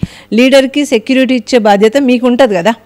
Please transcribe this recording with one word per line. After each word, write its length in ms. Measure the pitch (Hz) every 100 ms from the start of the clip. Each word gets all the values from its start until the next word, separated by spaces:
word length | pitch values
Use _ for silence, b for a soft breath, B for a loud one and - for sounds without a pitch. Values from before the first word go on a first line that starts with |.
| B B B
లీడర్కి 520 | 208 262 277 262 294
సెక్యూరిటీ 500 | 285 233 214 262 254
ఇచ్చే 240 | 254 - 247
బాధ్యత 380 | 208 202 220 277
మీకు 300 | 269 247 247
ఉంటది 280 | 240 262
కదా. 200 | 190 175 233